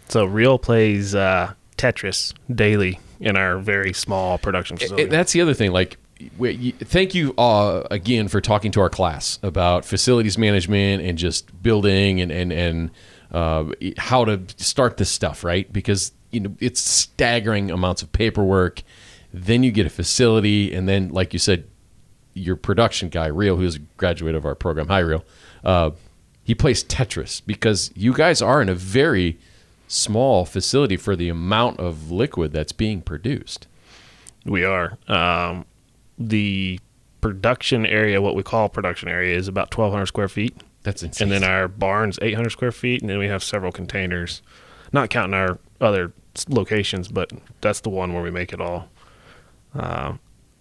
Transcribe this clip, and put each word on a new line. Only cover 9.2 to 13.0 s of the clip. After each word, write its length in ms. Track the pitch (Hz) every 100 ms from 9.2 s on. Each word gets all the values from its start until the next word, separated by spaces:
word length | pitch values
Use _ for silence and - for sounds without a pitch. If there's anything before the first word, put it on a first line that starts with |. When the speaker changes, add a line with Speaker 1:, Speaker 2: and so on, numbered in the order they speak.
| - -
Speaker 2:
about 420 | 98 87 87 87
facilities 540 | - 98 - 120 110 110
management 640 | 107 101 87 101 98 98
and 160 | 90 82
just 460 | 87 - - 90
building 580 | 113 107 101 95 98 92
and, 100 | 90
and, 220 | 82 90
and, 380 | 85 87 82 82 -